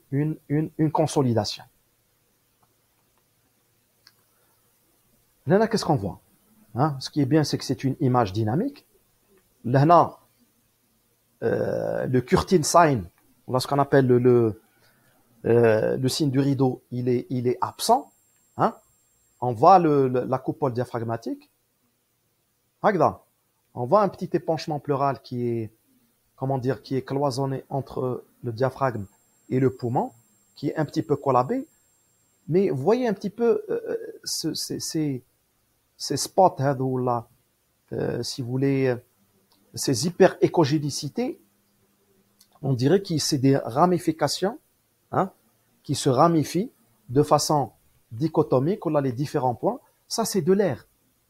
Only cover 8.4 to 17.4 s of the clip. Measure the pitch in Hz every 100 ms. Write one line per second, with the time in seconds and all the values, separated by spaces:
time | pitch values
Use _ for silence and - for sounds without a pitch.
8.4 | 107 127 285 - _ _ _ _ _ _
9.4 | _ _ 117 135 147 170 123 - _ _
10.4 | _ _ _ _ _ _ _ _ _ -
11.4 | 117 117 110 110 - 113 - 127 123 175
12.4 | - 185 147 165 170 127 87 _ _ _
13.4 | - 123 - 143 139 143 131 123 127 120
14.4 | 113 101 _ _ _ _ _ _ _ _
15.4 | - 117 117 107 117 123 131 - 147 131
16.4 | 135 131 135 127 - 123 123 123 - 127